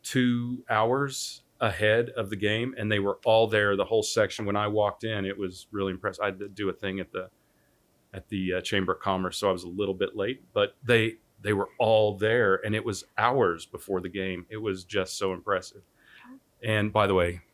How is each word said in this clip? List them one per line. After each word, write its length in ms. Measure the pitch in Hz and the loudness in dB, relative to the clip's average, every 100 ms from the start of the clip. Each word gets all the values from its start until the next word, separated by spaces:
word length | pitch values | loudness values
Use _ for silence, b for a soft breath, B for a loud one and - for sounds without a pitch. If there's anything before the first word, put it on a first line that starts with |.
two 600 | - 135 123 120 120 123 - | -2 0 2 0 -4 -8 0
hours 720 | 110 113 131 139 131 - - _ _ | 2 2 0 -2 -6 -10 -12 _ _
ahead 500 | 117 87 107 113 117 123 | -2 2 4 4 2 -4
of 140 | 98 | -6
the 60 | 101 | -2
game, 380 | 104 107 127 127 | -2 0 -4 -4
and 140 | 107 | -2
they 80 | 104 | 0
were 200 | 98 - 120 | 0 0 4
all 220 | 113 110 | 4 6
there, 280 | 107 104 98 | 4 2 2
the 100 | 98 | 2
whole 180 | 113 | 0
section. 420 | 104 - 101 - 104 | 2 0 0 0 -2
When 100 | 101 | 0
I 120 | 104 | 0
walked 360 | 107 104 - | 2 0 -2
in, 220 | 110 107 95 | -6 -4 -4
it 120 | 98 | -4
was 300 | 95 90 - | -8 -8 -10
really 200 | 104 95 | -4 -4
impressive. 320 | 92 104 - | -2 -6 -2
I 40 | 101 | -4
had 120 | 95 | -4
to 80 | 101 | -12
do 220 | 98 98 | -4 -4
a 40 | |
thing 260 | 87 98 98 | -4 -6 -6
at 120 | 87 | -8
the, 180 | 92 92 _ b b b b _ _ _ | -10 -12 _ b b b b _ _ _
at 140 | 95 - | -18 -8
the, 240 | 101 92 90 | -4 -2 -4
uh, 60 | |
Chamber 320 | - 104 92 | 0 0 0
of 60 | 90 | -2
Commerce, 380 | 101 95 92 - | 0 0 -2 -2
so 120 | 101 | 0
I 20 | |
was 120 | 90 | 0
a 40 | 87 | -4
little 240 | 92 98 | -4 -4
bit 220 | 92 98 107 | -2 -4 -2
late, 260 | 101 131 _ | -6 -6 _
but 220 | 107 101 _ | 0 0 _
they, 340 | 120 117 110 - _ _ | 2 2 2 -4 _ _
they 120 | 104 | -2
were 160 | 101 101 - | 0 -2 0
all 380 | 113 110 107 95 | 4 6 4 2
there, 380 | 107 120 104 95 107 | 0 2 2 2 0
and 80 | |
it 120 | 107 113 | -2 -2
was 180 | 95 - - | -6 -8 0
hours 480 | 113 135 98 82 - | 2 4 2 0 -8
before 360 | 92 - 92 | -16 -4 -4
the 80 | 92 | -4
game. 360 | 95 95 90 87 | -6 -4 -6 -10
It 80 | 110 | -8
was 260 | 107 95 90 | -4 -6 -4
just 320 | 101 92 - | -4 -2 -2
so 160 | 98 | -4
impressive. 480 | 90 104 95 - - _ B B B B 262 _ _ | -4 -2 -2 -2 -20 _ B B B B -20 _ _
And 280 | 113 107 104 | 0 0 2
by 120 | 110 101 | 2 4
the 80 | |
way 280 | 92 87 87 _ | 4 2 -2 _